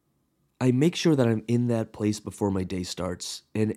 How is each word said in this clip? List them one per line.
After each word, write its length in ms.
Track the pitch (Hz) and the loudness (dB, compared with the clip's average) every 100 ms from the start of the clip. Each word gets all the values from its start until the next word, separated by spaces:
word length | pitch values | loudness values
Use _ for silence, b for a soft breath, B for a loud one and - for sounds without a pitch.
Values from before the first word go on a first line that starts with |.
| _ _ _ _ _ _ | _ _ _ _ _ _
I 140 | 127 | 0
make 240 | 123 165 - | 4 2 2
sure 180 | 170 | 2
that 140 | 139 117 | 4 4
I'm 160 | 110 - | 2 0
in 200 | 120 120 | 0 2
that 260 | 113 110 | -2 -4
place 260 | - 104 104 | -2 -2 -2
before 320 | 104 - 101 | -8 -2 -2
my 140 | 95 | 0
day 180 | 92 92 | -2 -6
starts. 600 | 90 - 90 90 - - - | -6 -6 -6 -6 -10 -14 -10
And 220 | 107 107 | -2 -2